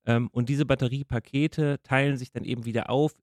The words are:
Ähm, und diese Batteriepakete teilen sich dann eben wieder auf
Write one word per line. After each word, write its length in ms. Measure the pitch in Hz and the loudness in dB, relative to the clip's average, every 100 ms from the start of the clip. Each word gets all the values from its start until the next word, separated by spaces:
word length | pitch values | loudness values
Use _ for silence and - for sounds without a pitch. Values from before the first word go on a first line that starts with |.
| - | 2
Ähm, 240 | 117 120 | 2 2
und 180 | - 120 | 0 0
diese 160 | 143 139 | 2 2
Batteriepakete 1120 | 135 127 139 143 120 - 139 156 - 147 143 | 0 0 -4 -4 -6 -4 -2 0 0 -2 -2
teilen 340 | - 135 139 135 | 0 2 2 0
sich 140 | 127 | -6
dann 140 | 120 - | -8 -6
eben 200 | 120 117 | -6 -4
wieder 240 | 113 - | -4 0
auf 240 | 127 151 - | 0 0 -2